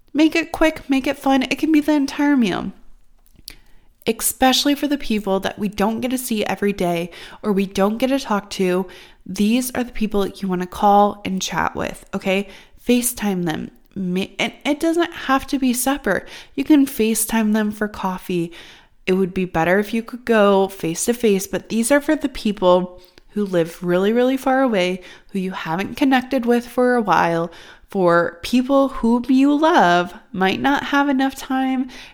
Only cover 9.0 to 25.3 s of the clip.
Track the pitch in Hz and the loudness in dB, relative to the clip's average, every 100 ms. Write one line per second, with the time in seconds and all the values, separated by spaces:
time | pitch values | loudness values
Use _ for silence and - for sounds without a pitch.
9 | - _ - 190 208 247 247 254 240 - | -20 _ -10 -2 0 0 -2 -6 -6 -4
10 | 214 202 190 - 190 180 180 - 208 202 | -2 -2 -2 -4 -4 -4 -6 0 4 6
11 | 208 - - 190 - 165 - - - - | 4 0 -6 -6 -4 -4 -4 -4 -6 -8
12 | - 196 190 190 202 - - - - 247 | -12 -6 -2 -2 -4 -12 -20 -6 0 0
13 | 240 - 208 180 170 - - - _ 196 | 0 -4 -2 -2 -2 -4 -8 -14 _ -8
14 | 180 185 - - 233 - 269 294 330 330 | -4 -4 -4 -4 -6 -4 -4 -2 0 0
15 | 339 - - 269 - 269 262 240 262 285 | -2 -4 -2 -2 -2 -2 0 0 -2 -2
16 | 208 - - - - - 277 302 269 - | -2 -4 -6 -16 -10 -4 4 4 4 2
17 | 220 220 - 226 214 220 208 208 208 - | 0 0 0 0 2 2 0 -4 -6 -4
18 | 185 185 - 175 170 - - - _ _ | -6 -6 -4 -4 -4 -8 -20 -20 _ _
19 | - 185 185 190 180 165 165 196 208 226 | -2 0 0 -2 -2 0 2 2 0 -4
20 | 226 240 - 226 202 196 190 - 165 170 | -6 -6 0 4 4 4 2 -2 -6 -2
21 | - 240 220 190 - - - 220 226 285 | -2 0 2 2 -2 -8 -4 -2 2 2
22 | 294 302 285 - 214 196 180 180 185 - | 2 0 -2 -2 -4 2 4 4 2 -8
23 | - - _ 208 196 175 165 - 175 180 | -20 -20 _ -6 0 0 0 -4 0 2
24 | 196 233 254 262 269 262 269 202 180 185 | 2 2 2 0 0 2 2 2 0 -4
25 | - - - | -10 -20 -10